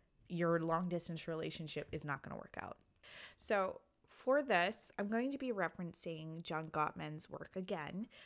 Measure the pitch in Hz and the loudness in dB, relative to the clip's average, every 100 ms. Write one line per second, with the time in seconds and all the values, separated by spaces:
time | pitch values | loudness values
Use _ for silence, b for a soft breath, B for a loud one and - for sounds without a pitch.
0 | B _ - 170 170 170 160 165 180 175 | B _ -6 2 4 4 4 2 2 0
1 | - 160 - 160 165 - 156 151 - 156 | -2 -4 -4 -4 -4 -4 -4 -6 -4 -6
2 | 147 135 - - - - - - _ _ | -4 -4 -4 -10 -8 -8 -8 -12 _ _
3 | B B B B - 208 190 - - _ | B B B B 2 4 4 -2 -12 _
4 | _ - 254 277 269 180 180 220 - - | _ -4 4 4 6 6 6 2 -4 -2
5 | 202 226 262 277 254 202 165 - 170 - | 0 2 2 0 -2 2 0 0 -6 -4
6 | 175 160 160 160 170 160 160 160 151 - | -4 -4 -6 -6 -2 -2 0 0 0 0
7 | 156 151 - - - 190 185 180 147 180 | -6 -6 -8 -8 -8 -6 -4 -4 -4 -6
8 | 233 B | -8 B